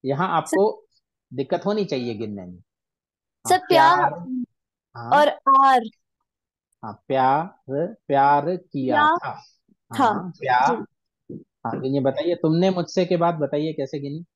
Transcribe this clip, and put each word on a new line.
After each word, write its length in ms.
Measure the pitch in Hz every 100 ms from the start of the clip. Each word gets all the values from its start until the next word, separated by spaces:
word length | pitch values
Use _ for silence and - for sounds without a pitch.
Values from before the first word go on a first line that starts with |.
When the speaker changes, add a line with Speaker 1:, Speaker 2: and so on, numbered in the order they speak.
Speaker 1:
यहाँ 240 | 131 139 185
Speaker 2:
सर, 60 |
Speaker 1:
आपको 520 | 160 151 311 202 - _ _ _ _ _
दिक्कत 340 | 127 135 175 190
होनी 180 | 214
चाहिए 300 | 180 139 120
गिनने 300 | 107 110 101 90
में। 120 | 90
हाँ, 880 | _ _ _ _ _ _ _ _ -
Speaker 2:
सर, 100 | 370
प्यार 400 | - 330 320 349
Speaker 1:
प्यार, 460 | 277 269 262 254 240 _ _ _ _ 120
हाँ। 140 | 117
Speaker 2:
और 180 | 285 294 - - 269
आर। 260 | 277 254 226 _ _ _ _ _ _ _ _ _
Speaker 1:
हाँ, 100 | 113 104 _
प्यार, 360 | 135 131 139 180 _ - 139 175 226 _
प्यार 500 | 139 139 143 147 180
किया 400 | _ 139 127 294
Speaker 2:
प्यार 220 | 302 339
Speaker 1:
था। 140 | 131 208 - _ _ _ _
Speaker 2:
था। 140 | -
Speaker 1:
हाँ, 260 | 247 202 180
प्यार, 520 | 151 131 123 139 220 214 _ _ _ _
Speaker 2:
जी। 140 | 170 - _ 117
Speaker 1:
हाँ, 140 | 127
गिनिए, 200 | 131 139
बताइए, 340 | 135 135 160
तुमने 360 | 170 165 160 190
मुझसे 340 | 185 165 - 180
के 100 | 175
बाद 180 | 170
बताइए 380 | 165 139 147 156
कैसे 260 | 151 135 151
गिनी? 240 | 139 156 175